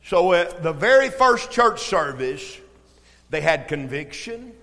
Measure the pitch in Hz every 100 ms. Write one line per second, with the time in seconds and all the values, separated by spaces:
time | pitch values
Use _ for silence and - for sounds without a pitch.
0 | - 185 180 175 170 - 160 151 208 269
1 | 269 - 262 240 - - 233 214 - 190
2 | 143 127 131 135 - - - _ _ _
3 | _ _ _ 156 151 156 - 147 135 139
4 | 147 - - 233 247 226